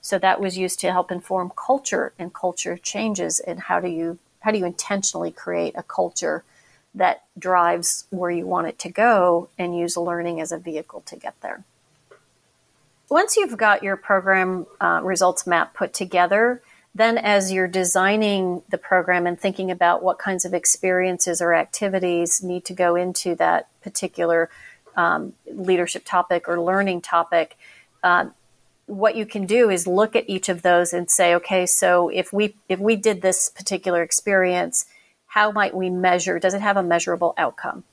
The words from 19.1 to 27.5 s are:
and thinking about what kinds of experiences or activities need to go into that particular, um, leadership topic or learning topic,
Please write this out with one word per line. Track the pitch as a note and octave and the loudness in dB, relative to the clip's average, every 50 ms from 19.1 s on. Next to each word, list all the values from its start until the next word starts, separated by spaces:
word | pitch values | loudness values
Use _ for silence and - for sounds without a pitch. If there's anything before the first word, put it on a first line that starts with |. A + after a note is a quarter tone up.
| F3+ F3+ F3 | 0 0 0
and | F3 F3 E3+ | -2 -4 -2
thinking | - - F#3 - F#3+ F#3 | -4 -4 -4 -2 -4 -6
about | F#3 F#3 F3+ F3 F3 E3+ F3 | -2 2 2 2 2 2 0
what | F#3 F3 - | -2 -2 -2
kinds | - G3+ F#3+ F#3 - | -4 -4 -4 -4 -4
of | F3+ F#3 | -4 -4
experiences | F3 - - - - - F#3 F#3 F3+ F#3 F#3 F3+ F3 - - E3+ E3 | -2 0 0 -2 0 0 0 2 2 2 0 0 -2 -2 -2 -2 -2
or | F3 E3+ E3+ | 2 2 2
activities | E3 D#3+ - - - G#3+ G3 F#3+ F#3+ F3+ F3+ F3 E3+ E3+ E3+ - - F#3+ | 2 2 0 -4 -4 -4 -2 -2 0 0 0 0 0 0 0 0 -2 -2
need | F#3 F3+ F3+ F3 | -4 -6 -6 -6
to | - F#3 | -10 -4
go | F3+ F3+ F3 F3 | 0 2 2 2
into | F3 F3+ F3+ F3+ - - F#3 E3+ | 2 0 -2 -4 -4 -4 -4 -2
that | E3+ E3+ E3 E3+ E3 - _ _ _ | 0 2 2 2 0 -2 _ _ _
particular, | _ G3+ - - - F#3 _ - E3+ E3+ E3+ E3 E3 E3 - - - - - _ _ - _ | _ -10 -10 -8 -8 -8 _ -2 0 2 2 2 0 0 -4 -18 -20 -20 -20 _ _ -10 _
um, | - E3+ E3+ E3+ D#3 D#3 - - _ _ - - | 0 0 0 0 -2 -4 -8 -12 _ _ -18 -14
leadership | G3+ F#3 F3+ F#3 F3 F3 F3 - F3 _ | -8 -2 0 2 2 0 -2 -6 -10 _
topic | - - F#3 F3 - F#3 F3 E3+ - | -2 -2 -2 0 0 -2 -4 -2 -2
or | E3+ F3 | -4 -2
learning | E3+ F3 F#3 G3 G3+ G3 F#3 F3 | -2 0 0 0 0 0 -2 -4
topic, | F3 - - E3+ E3+ - - E3+ D#3+ - | -6 -2 0 0 0 2 0 0 0 -2